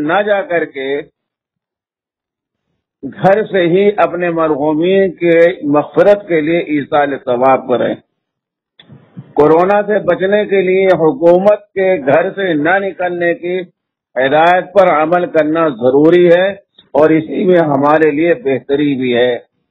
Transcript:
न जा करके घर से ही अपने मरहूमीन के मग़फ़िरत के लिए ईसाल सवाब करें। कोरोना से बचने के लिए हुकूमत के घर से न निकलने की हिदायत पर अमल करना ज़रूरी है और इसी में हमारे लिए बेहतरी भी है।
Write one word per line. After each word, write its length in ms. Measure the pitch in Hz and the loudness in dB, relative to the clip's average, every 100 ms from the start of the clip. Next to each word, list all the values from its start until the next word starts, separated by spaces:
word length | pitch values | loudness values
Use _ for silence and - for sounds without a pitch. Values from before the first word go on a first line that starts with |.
न 180 | 147 185 208 | -2 -2 -2
जा 140 | 202 | -2
करके 420 | 170 170 151 139 135 143 160 _ _ _ _ _ _ _ _ _ _ _ _ _ _ _ _ _ _ _ | -2 -4 -4 -8 -6 -6 -8 _ _ _ _ _ _ _ _ _ _ _ _ _ _ _ _ _ _ _
घर 420 | 135 - 185 202 208 | -18 -4 0 0 0
से 200 | 190 175 | -2 0
ही 220 | 180 202 202 | 2 0 0
अपने 280 | 165 175 175 | -2 -2 -4
मरहूमीन 760 | 165 160 143 151 151 175 196 190 143 | -2 -2 -2 -2 -2 0 0 0 -2
के 180 | 170 165 170 185 147 | 0 4 2 0 -2
मग़फ़िरत 560 | 147 147 - 185 202 180 | -2 -2 2 2 2 0
के 120 | 165 | -2
लिए 240 | 151 170 151 147 | -2 -2 -2 -6
ईसाल 380 | 135 151 143 131 | -2 -2 -2 -4
सवाब 500 | - 120 131 131 123 | -4 0 2 0 0
करें। 240 | 120 110 104 _ _ _ _ _ _ _ _ - - _ - - - | -2 -2 -6 _ _ _ _ _ _ _ _ -20 -20 _ -20 -8 0
कोरोना 440 | 147 160 185 208 | 2 4 2 0
से 160 | 202 208 | 0 -2
बचने 400 | 170 170 185 208 | -2 -2 0 -2
के 160 | 208 196 | 0 0
लिए 340 | 185 185 190 170 | 0 2 2 2
हुकूमत 680 | 160 131 170 180 196 208 _ | 2 2 2 4 4 0 _
के 160 | 190 190 185 | -4 -2 -2
घर 300 | 135 147 185 | 0 0 0
से 220 | 190 190 | -4 -4
न 260 | 156 151 196 | -2 0 0
निकलने 500 | 196 170 180 175 170 | -2 -6 -6 -4 -4
की 200 | 165 175 185 175 _ _ _ _ 123 | -4 -6 -8 -8 _ _ _ _ -4
हिदायत 480 | 135 147 165 180 - | 0 2 2 2 0
पर 140 | 196 185 | 2 2
अमल 340 | 151 156 175 175 | 2 0 0 -2
करना 400 | 160 151 160 160 117 | -2 0 0 -2 0
ज़रूरी 480 | 123 139 156 175 | 0 2 4 4
है 240 | 175 170 190 196 _ _ _ | 4 4 0 -4 _ _ _
और 180 | 139 156 | 0 2
इसी 320 | 160 160 - | 2 -2 -4
में 140 | 185 175 | 0 2
हमारे 500 | 160 139 143 156 156 | 2 0 2 2 2
लिए 240 | 143 170 165 | 0 0 -2
बेहतरी 540 | 135 127 - 143 147 | -2 -4 -2 -2 -2
भी 180 | 131 127 | -2 -2
है। 220 | 120 123 117 - _ _ | 0 0 -2 -8 _ _